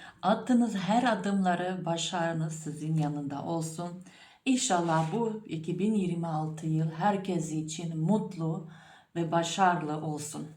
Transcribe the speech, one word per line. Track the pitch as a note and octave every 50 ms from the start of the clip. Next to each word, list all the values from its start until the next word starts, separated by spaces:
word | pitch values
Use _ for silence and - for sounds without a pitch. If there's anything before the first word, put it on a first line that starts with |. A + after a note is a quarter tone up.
| - - - _ -
Attığınız | F3+ A3 A3 - - B3+ A#3+ A#3+ A3 G3
her | G3 F3+ F3+ G#3+ A#3+ B3+ B3 A3
adımları | F#3+ F3+ G3+ G3 G3 F#3+ F#3 F3 F3 F3+ F3+ F#3 F#3 D#3
başarınız | E3 E3 E3 E3 - - F3+ E3 E3 E3 E3 D#3+ D#3+ D#3+
sizin | - - D3 - D3+ D3+ D#3 D#3+
yanında | D#3 D3 C#3+ D3 D3 C#3+ C#3 C#3 C#3+ -
olsun. | - E3+ E3 D#3+ D#3+ - - F3 F3 F3 - - - - - - - - _ _
İnşallah | B3+ C4 B3 - - F#3+ F3 E3+ E3+ D#3+ D#3+ D#3+ D#3 E3+
bu | A3+ A#3 A3 G#3+ - -
iki | - - D#3+ - F#3 F3 F3+
bin | G3 A3 A3
yirmi | G#3 F#3 E3 E3+ E3+ E3
altı | E3 D#3+ D#3 D#3 D#3 D#3 D#3+ E3+
yıl | D#3+ D#3 D#3 D#3+ D#3+
herkes | D#3+ E3 F3+ G#3 G3+ G3 F#3+ F#3+ F3+ E3 D#3 D3+ D#3
için | D#3 D#3 - - - E3+ E3 D#3+ D#3
mutlu | D#3+ F3 G#3+ G#3+ - - - D#3+ E3 D#3+ D#3+ - - - - - - - - - _ _ _
ve | E3+ E3+ D#3+ E3+
başarılı | E3+ E3+ - - - F#3+ F3+ F3 E3 D3+ D3+ D3+ D#3
olsun. | D#3 D#3 D3+ C#3+ - - - D3+ D3+ - -